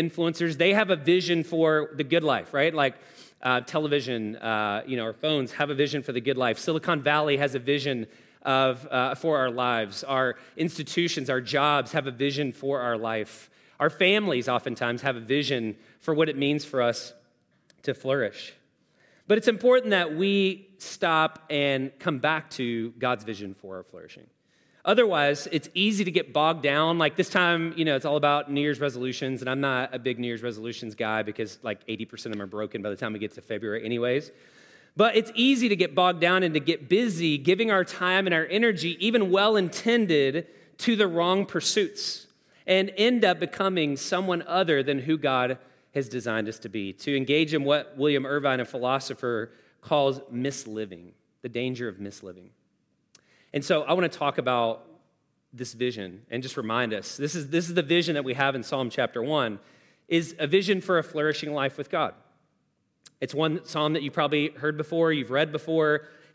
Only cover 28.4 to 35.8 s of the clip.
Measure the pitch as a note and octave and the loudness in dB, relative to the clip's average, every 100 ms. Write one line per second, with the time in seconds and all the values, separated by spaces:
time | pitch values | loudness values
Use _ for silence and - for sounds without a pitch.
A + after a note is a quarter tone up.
28.4 | C#3+ C#3+ D3 B2+ C#3+ B2 B2+ A#2+ C3+ C3 | 0 -2 0 0 -4 -4 -6 -4 -6 -4
29.4 | B2+ C3 C#3 B2+ B2+ C3 B2 A#2+ A#2+ A#2 | -4 -2 0 -2 -4 -4 -4 -4 -4 -6
30.4 | A#2+ G#2+ A#2 A#2 A2+ G#2 A2 A2 G#2+ G#2 | -8 -8 -10 -10 -10 -6 -2 -2 -4 -6
31.4 | G#2+ - A#2 G#2 - A2 A2 A2+ A#2 G#2 | -8 -8 -8 -8 -8 -8 -8 -10 -10 -8
32.4 | G2 G#2 G#2+ G#2+ G#2 F#2+ A#2 G#2+ G#2+ - | -8 -8 -6 -6 -6 -6 -6 -6 -8 -10
33.4 | - G#2+ A2 A2 A2 A#2+ B2 C3 D3+ - | -10 -8 -6 -6 -4 -2 0 -2 -4 -20
34.4 | - - - - _ - A3+ G#3+ A3+ - | -20 -20 -20 -20 _ 2 4 4 0 2
35.4 | B3+ C4 A#3 G3 | 4 4 2 2